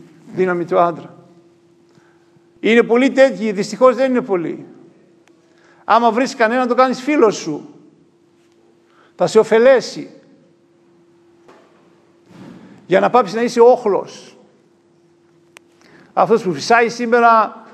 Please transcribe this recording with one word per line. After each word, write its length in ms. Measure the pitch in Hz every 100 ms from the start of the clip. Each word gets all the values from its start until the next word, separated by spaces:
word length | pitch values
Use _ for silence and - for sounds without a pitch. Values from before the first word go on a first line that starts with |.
| - _ -
δύναμη 320 | - 185 175 170
του 140 | 180
άντρα. 360 | 175 151 - - - _ _ _ _ _ _ _ _ _ _ _ _ _
Είναι 240 | 196 233
πολλοί 280 | 190 233 269
τέτοιοι, 400 | 254 269 190 220
δυστυχώς 440 | 196 202 202 254 233
δεν 140 | 269
είναι 120 | 247
πολλοί. 440 | 180 190 151 143 - - - _ _ _ _ _ _ _ _ _
Άμα 280 | - 220 233
βρεις 240 | 214 262 -
κανέναν, 320 | 220 247 254
το 80 | 240
κάνεις 260 | 262 247
φίλο 300 | - 294 220
σου. 420 | 160 - 147 - - _ _ _ _ _ _ _ _ _ _ _ _ _ -
Θα 120 | 180
σε 120 | 220
ωφελέσει. 680 | 214 214 240 262 - - 143 - _ _ _ _ _ _ _ _ _ _ _ _ _ - _ _ _ _ _ _ _ - - - - - -
Για 120 | 185
να 100 | 196
πάψεις 260 | 240 196 208
να 60 |
είσαι 180 | 240 -
όχλος. 800 | 233 247 214 175 - - - - _ _ _ _ _ _ _ _ _ _ _ - _ _ _ - _
Αυτός 300 | - 180 220
που 100 | 185
φυσάει 360 | 147 - 240 240
σήμερα 720 | - 240 240 233 226 208 - -